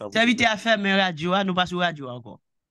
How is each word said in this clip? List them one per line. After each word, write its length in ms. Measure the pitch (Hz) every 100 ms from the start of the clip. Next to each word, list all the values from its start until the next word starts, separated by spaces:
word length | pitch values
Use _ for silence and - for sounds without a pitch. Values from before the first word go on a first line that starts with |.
| 107 208
sèvitè 320 | 233 233 233
a. 60 | 214
Fèmen 400 | 226 220 196 196
radyo 380 | 190 156 170 185
a. 60 | 196
Nou 120 | 180
pa 100 | 180
sou 140 | 180
radyo 260 | 175 151 131
a 60 | 123
ankò, 240 | 107 - _ _ _